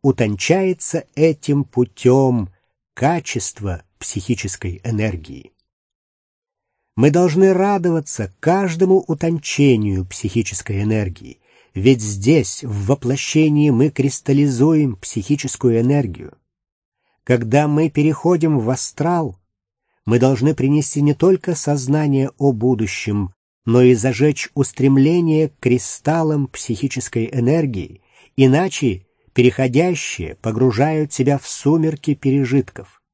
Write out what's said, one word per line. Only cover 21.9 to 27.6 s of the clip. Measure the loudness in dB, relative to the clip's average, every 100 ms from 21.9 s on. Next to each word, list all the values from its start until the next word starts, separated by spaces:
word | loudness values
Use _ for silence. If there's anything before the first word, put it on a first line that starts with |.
| 0 0 0 -2 _
о | -2
будущем, | 0 0 0 -2 -4 -4 -4 -4 _ _ _
но | 0 4
и | 4
зажечь | 4 0 0 0 0 -6
устремление | -4 -4 0 2 4 4 2 2 0 0
к | _
кристаллам | 0 0 -2 -6 -2 0 0 0 -4
психической | -8 -8 -4 -4 -6 -6 -4 -4
энергии, | 0 2 2